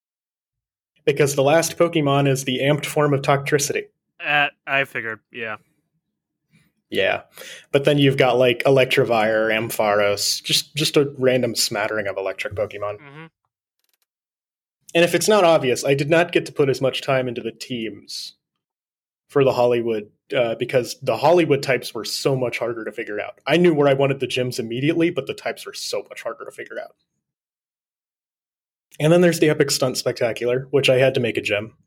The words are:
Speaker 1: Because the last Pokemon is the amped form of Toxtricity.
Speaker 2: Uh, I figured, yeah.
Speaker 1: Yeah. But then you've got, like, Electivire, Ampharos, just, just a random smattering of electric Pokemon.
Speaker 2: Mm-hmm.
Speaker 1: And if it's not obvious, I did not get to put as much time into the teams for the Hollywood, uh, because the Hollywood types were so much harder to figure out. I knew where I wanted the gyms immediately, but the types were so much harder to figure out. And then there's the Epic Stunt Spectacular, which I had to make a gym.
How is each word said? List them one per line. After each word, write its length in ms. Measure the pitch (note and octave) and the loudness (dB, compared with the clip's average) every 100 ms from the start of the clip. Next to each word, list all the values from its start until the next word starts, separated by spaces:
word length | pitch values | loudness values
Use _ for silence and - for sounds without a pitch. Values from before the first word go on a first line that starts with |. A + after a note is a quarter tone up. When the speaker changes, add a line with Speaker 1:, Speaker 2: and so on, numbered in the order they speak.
| _ _ _ _ _ _ _ _ _ _ - | _ _ _ _ _ _ _ _ _ _ -2
Speaker 1:
Because 300 | C#3 C#3+ C#3+ | 2 2 2
the 80 | |
last 340 | C#3 E3 E3 - | 4 4 2 0
Pokemon 520 | E3+ E3+ C#3+ C#3+ C#3+ | 0 2 2 2 2
is 160 | C3+ C#3 | 0 -2
the 140 | B2+ | -2
amped 240 | C3+ - - | 0 0 -2
form 280 | D3+ D3 | 0 0
of 60 | C#3 | 0
Toxtricity. 640 | C#3+ C#3 C#3+ D3 - G#2+ - _ _ - D#3+ | 2 0 2 -2 0 -4 -6 _ _ -10 -2
Speaker 2:
Uh, 220 | D3 C#3+ - D3+ | 0 0 -4 -4
I 200 | C#3 C#3 | -2 -2
figured, 340 | B2+ A2+ A2 _ | -6 -8 -10 _
yeah. 240 | A#2+ A2+ G#2+ _ _ _ _ _ _ _ _ _ _ _ _ - | -12 -10 -12 _ _ _ _ _ _ _ _ _ _ _ _ -8
Speaker 1:
Yeah. 340 | G2+ G2 G2 - - - - - | -2 0 -2 -6 -20 -20 -20 -2
But 100 | C#3 | 0
then 140 | C#3+ C#3+ | 2 4
you've 180 | C#3 C#3 | 4 4
got, 220 | B2+ A#2+ | 2 4
like, 260 | B2+ A#2+ | 2 2
Electivire, 840 | C#3+ C3+ B2+ - A#2 A2+ G#2+ A2 A2 | 2 4 4 2 2 2 2 0 0
Ampharos, 880 | A2 A2+ - G#2+ G#2 G#2 G2+ - - | -2 -2 -2 0 2 2 0 -4 -6
just, 320 | - D3 - C#3+ | -2 -4 -4 -4
just 180 | D#3 D#3 | 0 0
a 180 | C#3 C3+ | 0 0
random 380 | B2+ B2+ A#2+ G#2+ | 0 2 -2 -4
smattering 520 | - G#2+ G#2+ G#2+ G2 | -4 -2 -4 -4 -6
of 80 | F#2+ | -6
electric 360 | G2 F#2+ G#2 G#2 | -6 -6 -8 -6
Pokemon. 440 | G2+ G2+ G#2 G#2 | -6 -6 -10 -12
Speaker 2:
Mm-hmm. 240 | C#3 D3 D#3+ _ _ _ _ _ _ _ _ _ _ _ _ _ _ _ _ E3+ | -16 -20 -20 _ _ _ _ _ _ _ _ _ _ _ _ _ _ _ _ 2
Speaker 1:
And 80 | |
if 100 | E3+ | 2
it's 140 | E3+ F#3 | 2 2
not 160 | G#3+ | 4
obvious, 400 | E3+ D#3 C3 A2+ | 6 4 2 0
I 100 | C#3 | 0
did 160 | C#3+ D3 | 0 2
not 220 | E3 E3+ | 2 2
get 140 | E3 E3 | 0 -2
to 80 | |
put 160 | D3+ C#3 | -2 0
as 100 | B2 | 0
much 220 | C3 - | -2 -2
time 260 | - C3 B2+ | -2 -2 -2
into 140 | A#2 | -6
the 100 | A2 | -10
teams 840 | - - B2 A2 G2+ - - - - _ _ _ _ _ _ _ _ _ | -10 -12 -8 -8 -12 -16 -14 -16 -20 _ _ _ _ _ _ _ _ _
for 160 | C#3+ | 2
the 80 | C3 | 2
Hollywood, 580 | A#2+ B2 A#2+ A#2 G#2+ G#2+ _ - | 4 2 2 0 -4 -6 _ -6
uh, 220 | B2+ A#2 A2+ | -2 -2 -2
because 400 | A#2+ C3 A#2 - | -2 -2 -2 -6
the 160 | B2+ A2+ | -4 0
Hollywood 440 | C#3+ F3 D3+ C3+ | 4 4 4 0
types 320 | - B2 - | 0 -2 -4
were 120 | A2+ G2+ | -10 -8
so 280 | - D3 C3 | -4 -2 -2
much 220 | A#2+ - | -4 -4
harder 260 | A#2 A2+ G#2+ | -6 -6 -8
to 80 | |
figure 260 | A#2 G#2 G#2 | -10 -8 -8
out. 220 | - - - | -8 -8 0
I 120 | E3 | 4
knew 160 | F3 | 4
where 160 | D3 C#3+ | 4 4
I 40 | |
wanted 280 | C3+ C3+ C3+ | 4 2 0
the 60 | A#2+ | -4
gyms 300 | B2+ B2+ A#2+ | -4 -4 -6
immediately, 520 | A2+ A#2+ C#3+ E3+ E3+ | -8 -4 -2 0 0
but 180 | - - | -2 -8
the 60 | |
types 320 | G#2+ A#2+ - G2+ | -8 -8 -10 -12
were 80 | |
so 320 | - - G#2 - | -12 -8 -8 -10
much 140 | G2+ | -12
harder 220 | A#2 A2+ A2 | -12 -12 -14
to 60 | |
figure 280 | - A#2 A2+ | -16 -14 -14
out. 160 | - _ _ _ _ _ _ _ _ _ _ _ _ _ _ _ _ _ _ _ _ - | -14 _ _ _ _ _ _ _ _ _ _ _ _ _ _ _ _ _ _ _ _ -2
And 120 | D3+ | 2
then 100 | F3 | 4
there's 180 | F3 E3+ | 4 4
the 100 | D#3 | 2
Epic 220 | D3+ C#3 | 2 2
Stunt 260 | - B2+ B2 | 0 -2 -2
Spectacular, 720 | B2+ A#2+ A#2+ - A#2+ B2+ C3+ | -4 -2 -2 -2 -2 -2 0
which 180 | C#3 C3+ | 0 4
I 100 | B2+ | 4
had 160 | C3 C3 | 4 2
to 40 | |
make 160 | A2+ G#2+ | -2 -2
a 60 | |
gym. 340 | G#2+ G#2 A2+ _ | -2 -4 -4 _